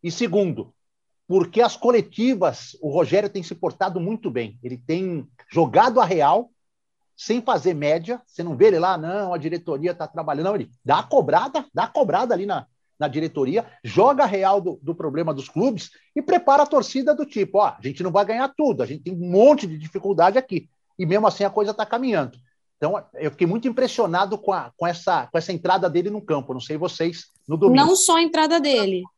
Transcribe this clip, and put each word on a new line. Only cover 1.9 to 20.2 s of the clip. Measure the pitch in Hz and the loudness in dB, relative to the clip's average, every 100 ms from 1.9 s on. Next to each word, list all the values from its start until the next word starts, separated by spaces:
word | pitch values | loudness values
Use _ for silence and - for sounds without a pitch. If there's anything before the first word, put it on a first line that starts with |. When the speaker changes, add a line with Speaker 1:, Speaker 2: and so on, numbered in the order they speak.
| 233 - - 240 226 170 117 - - | 2 0 -2 -2 0 -2 -2 -18 -10
Speaker 1:
o | 156 | -4
Rogério | 151 165 190 208 | -2 2 0 0
tem | 196 | -8
se | 165 170 | -12 -6
portado | 170 - 190 180 | -6 -4 -4 -4
muito | 170 220 - | -6 -6 -6
bem, | 120 110 - | -6 -8 -12
ele | 123 123 | -14 -14
tem | 123 165 190 165 - _ _ | -6 -6 -4 -8 -10 _ _
jogado | 165 151 180 247 233 | 0 2 4 4 4
a | 190 | 2
real, | 180 143 190 247 _ _ _ _ _ _ _ | 2 2 2 -2 _ _ _ _ _ _ _
sem | - 240 | -4 -4
fazer | 240 196 180 | 0 0 0
média, | 156 147 165 165 240 _ | -2 -2 -2 -4 -12 _
você | - | -12
não | 170 127 | -8 4
vê | 214 | 4
ele | 175 | 6
lá, | 180 180 | 0 -2
"não, | 156 196 190 | -4 -6 -6
a | 175 | -6
diretoria | 156 170 170 139 175 175 | -6 -8 -6 -4 -4 -6
tá | 156 | -10
trabalhando", | 165 156 147 180 | -8 -6 -4 -2
não, | 208 | -4
ele | - _ - | -6 _ 0
dá | 156 | 0
a | |
cobrada, | - 277 - 160 262 294 - | 2 2 4 4 4 -2 -4
dá | - 151 | -4 -2
a | |
cobrada | - 220 180 240 | 0 0 0 0
ali | 185 202 | -2 -2
na, | 165 - _ _ _ | -6 -8 _ _ _
da | 147 | -4
diretoria, | 135 160 151 131 - - _ | -4 -4 -2 -2 -2 -4 _
joga | 117 165 240 277 | -4 2 4 4
a | 262 | 0
real | 196 190 202 | 2 2 2
do, | 180 143 | -2 -8
do | 139 170 | -10 -8
problema | 160 143 160 | -6 -4 -4
dos | 139 139 | -6 -6
clubes | 156 247 208 - _ _ - | -2 -2 -2 -12 _ _ -8
e | |
prepara | - 359 320 285 | 2 2 4 4
a | 285 | 4
torcida | 294 - 262 269 | 2 0 -2 0
do | 302 294 | 0 -2
tipo, | 214 190 196 | -4 0 2
"Ó, | 185 | 0
a | - | -2
gente | 127 139 | -10 -6
não | 180 | 0
vai | 175 | 0
ganhar | 202 226 277 - | 0 -2 -4 0
tudo, | 294 151 | 0 0
a | 117 | -4
gente | 156 | -6
tem | 175 | -10
um | 180 175 | -8 0
monte | 185 254 294 185 | 6 6 6 0
de | 156 | -10
dificuldade | 156 196 196 175 | -10 -8 -4 4